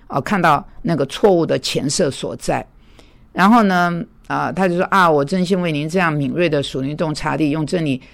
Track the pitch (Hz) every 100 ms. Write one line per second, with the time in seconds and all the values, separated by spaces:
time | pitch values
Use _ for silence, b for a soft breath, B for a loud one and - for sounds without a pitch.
0 | b 143 - 208 170 147 - b - 160
1 | 139 - 214 180 156 135 - - 131 -
2 | 160 - 135 120 - 131 - - b b
3 | b b b - 190 240 202 180 175 170
4 | - _ - 139 139 151 190 170 185 196
5 | 175 147 139 185 175 185 175 151 156 185
6 | 175 147 139 131 175 147 139 139 131 151
7 | 160 151 - 143 151 156 151 180 156 127
8 | B